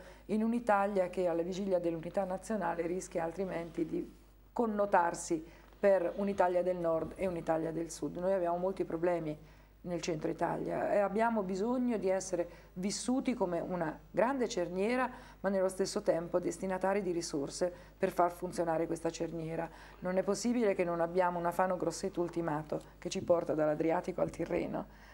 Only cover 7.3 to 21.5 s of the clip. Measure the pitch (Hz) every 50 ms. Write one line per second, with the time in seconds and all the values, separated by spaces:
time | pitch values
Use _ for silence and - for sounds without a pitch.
7.3 | 180 165 160 170 160 160 165 165 160 160 165 160 - - - 147 - 175 180 185
8.3 | 196 190 175 170 175 175 180 190 190 190 175 165 170 165 165 180 175 165 160 151
9.3 | 151 151 - - - - - - - - - - 175 170 165 - 170 156 160 165
10.3 | 160 - 170 165 160 165 - 170 170 - - - - 202 202 196 190 214 226 233
11.3 | 233 220 196 185 196 180 202 233 247 262 254 240 233 208 175 190 185 190 185 -
12.3 | - 165 170 170 - - - - - 185 180 208 196 - - - 254 262 254 262
13.3 | 240 247 196 180 175 170 - - 185 175 165 156 156 - - - - 160 208 240
14.3 | 277 269 240 202 - 185 175 170 175 185 196 220 247 254 254 240 - - - -
15.3 | - - - 190 202 190 185 190 190 - 190 - - 214 214 - 160 165 170 170
16.3 | - 180 175 180 170 - - 190 185 185 185 190 196 202 202 175 175 170 165 -
17.3 | - 151 139 - - - 180 175 175 - - - - - - 190 - - 175 175
18.3 | 175 - - - - - 175 165 160 160 165 160 165 160 - 165 165 - 165 165
19.3 | 165 165 160 160 165 165 165 156 - - - - - - - 180 185 190 185 190
20.3 | 202 196 - 240 240 247 233 202 190 190 185 175 170 170 165 170 170 185 180 175
21.3 | 175 175 170 175